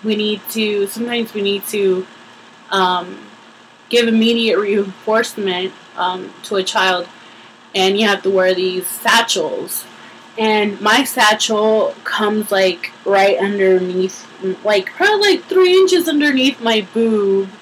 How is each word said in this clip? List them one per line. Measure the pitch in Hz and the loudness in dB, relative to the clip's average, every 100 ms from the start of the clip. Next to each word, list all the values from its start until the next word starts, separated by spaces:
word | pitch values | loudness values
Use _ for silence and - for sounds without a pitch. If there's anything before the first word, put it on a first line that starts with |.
we | 208 208 | -2 -2
need | 214 208 - | -2 -4 -6
to, | 220 214 208 196 | -4 -2 0 -2
sometimes | 214 233 240 226 | -4 -4 -4 -4
we | 214 | -4
need | 202 196 196 | -4 -4 -4
to, | 214 196 185 185 - - - - - - | -2 0 0 -4 -14 -20 -20 -20 -20 -6
um, | 196 185 180 175 190 - - - - - - - | 0 0 0 -6 -14 -20 -20 -20 -20 -20 -20 -2
give | 233 233 | 0 2
immediate | 226 226 233 226 185 | 2 2 2 0 0
reinforcement, | 208 208 202 185 - 220 - - 196 180 185 - - - | 0 0 -2 -6 -2 0 -2 -4 -4 -4 -6 -10 -20 -6
um, | 180 185 185 - | -6 -6 -12 -16
to | - 202 | -6 -4
a | |
child, | 190 - 185 180 175 - - - - - - | -2 0 0 0 -4 -16 -20 -20 -20 -20 -10
and | 196 190 202 | 0 2 2
you | 220 | 2
have | 196 | 2
to | 190 | 0
wear | 190 185 | 2 2
these | 185 185 185 185 | 2 0 -4 -8
satchels. | - - 226 - - - 92 180 - - - - - - - | -6 0 2 2 -2 -4 -6 -8 -10 -12 -20 -20 -20 -18 -4
And | 220 214 208 196 | 0 2 0 -2
my | 202 226 262 | 0 2 0
satchel | - 214 214 - 214 220 220 196 - | 2 2 2 0 0 2 2 0 -4
comes, | - - 208 214 208 | -8 -4 -2 -2 -2
like, | 196 190 170 - - - | 2 2 0 -10 -10 0
right | 196 196 190 | 2 4 2
underneath, | 196 202 190 185 180 180 185 - - - 190 185 208 | -2 0 4 2 2 -2 -4 -6 -20 -10 -8 -4 0
like, | 208 185 | 0 -2
probably, | - 392 415 415 370 | -2 0 2 2 0
like, | - | 0
three | 370 370 | 2 4
inches | 370 381 359 330 | 6 4 2 0
underneath | 294 294 269 262 269 | 0 2 2 0 0
my | 226 220 190 | 0 0 0
boob. | 226 226 214 202 196 190 - | -2 0 2 2 0 -2 -8